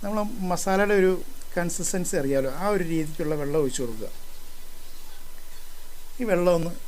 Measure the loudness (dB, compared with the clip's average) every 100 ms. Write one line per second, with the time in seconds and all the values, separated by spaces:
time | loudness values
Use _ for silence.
0 | -2 -2 -2 -2 0 0 2 4 6 6
1 | 6 4 -2 -6 -4 -2 -2 -2 -2 -2
2 | 0 0 2 2 0 0 2 2 2 0
3 | 0 -2 0 0 0 2 2 0 -2 -2
4 | -4 -4 -4 -6 -6 -6 -6 -6 -6 -6
5 | -6 -6 -6 -6 -6 -6 -6 -6 -6 -6
6 | -6 -4 0 4 6 4 2 -2